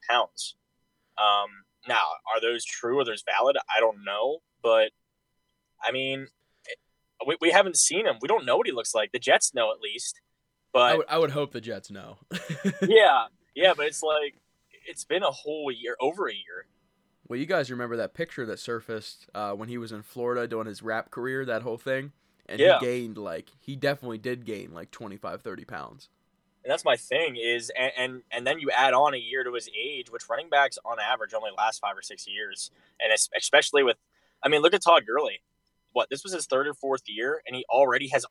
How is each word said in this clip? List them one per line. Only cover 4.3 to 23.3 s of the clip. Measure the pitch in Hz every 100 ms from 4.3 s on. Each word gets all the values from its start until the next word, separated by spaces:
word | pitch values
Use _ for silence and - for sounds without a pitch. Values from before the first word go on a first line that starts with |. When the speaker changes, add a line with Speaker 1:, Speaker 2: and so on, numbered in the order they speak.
| 160 _ _
Speaker 1:
But, | 117 113 110 - _ _ _ _ _ _ _ _
I | 113
mean, | 131 135 135 135 _ _ _ - - _ _ _ - 135
we, | 165
we | 165
haven't | 180 196 160
seen | - 170 214
him. | 117
We | 139
don't | 220
know | 123 143
what | 247
he |
looks | 127 -
like. | 110 107
The | 123
Jets | 131 185 -
know | 127 110
at | 110
least. | 107 110 - - _ _ _ _ _
But | 131 123
Speaker 2:
I | 120
would, | -
I | 156
would | 156
hope | 143 143
the | 120
Jets | 113 101 -
know. | 101 - - _ 175 -
<laughs> | 156 196 -
Speaker 1:
Yeah. | 190 220 196 135 113 _ _
Yeah, | 135 185 160
but | 147
it's | 151
like, | 156 151 147 - _ _ _ _
it's | 156 -
been | - 170
a | 185
whole | 131 147 156 143
year, | 117 117 123
over | 131 180 151
a |
year. | 101 - 90 - _ _ _ _ _ -
Speaker 2:
Well, | 123
you | 143
guys | 185 127
remember | 123 120 117
that | 98
picture | - 165 - 113
that | 95
surfaced, | - 117 - 110 - - _ 101
uh, | 104
when | 101 110
he | 123
was | 113
in | 110
Florida | 104 - 120 123 117
doing | 113 110
his | 95
rap | 110 110 -
career, | - 123 131
that | 131 110
whole | 120 117
thing? | 139 131 143 - _ _ -
And | 104
Speaker 1:
Yeah. | 170 143
Speaker 2:
he | 123
gained, | 123 117 107
like, | 101